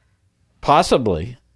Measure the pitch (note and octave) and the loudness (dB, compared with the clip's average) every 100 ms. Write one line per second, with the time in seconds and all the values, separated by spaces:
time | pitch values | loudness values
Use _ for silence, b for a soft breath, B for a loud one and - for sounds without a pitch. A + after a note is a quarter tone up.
0 | _ _ _ _ _ _ - D3 - F#3 | _ _ _ _ _ _ 2 2 2 0
1 | A2+ D#2+ A#2 B2 _ | 0 -4 -6 -14 _